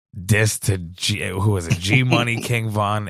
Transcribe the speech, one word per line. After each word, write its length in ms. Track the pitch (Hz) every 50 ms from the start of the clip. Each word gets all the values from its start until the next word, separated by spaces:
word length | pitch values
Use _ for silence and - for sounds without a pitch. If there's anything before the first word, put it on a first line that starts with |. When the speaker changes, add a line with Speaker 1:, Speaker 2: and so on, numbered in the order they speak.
| _ _ - 101 87
Speaker 1:
diss 340 | 95 107 104 110 104 - -
to 180 | - - 98 92
G, 500 | 87 82 90 - - - 104 82 85 92
who 240 | - - 95 107
was 160 | 104 92 85 82
it? 100 | 80 85
G 260 | 90 95 117 131 127
Money, 340 | 127 123 117 120 120 117 117
Speaker 2:
<laughs> 40 |
Speaker 1:
King 280 | - - 123 117 110 110
Von, 400 | 101 107 104 101 104 107 104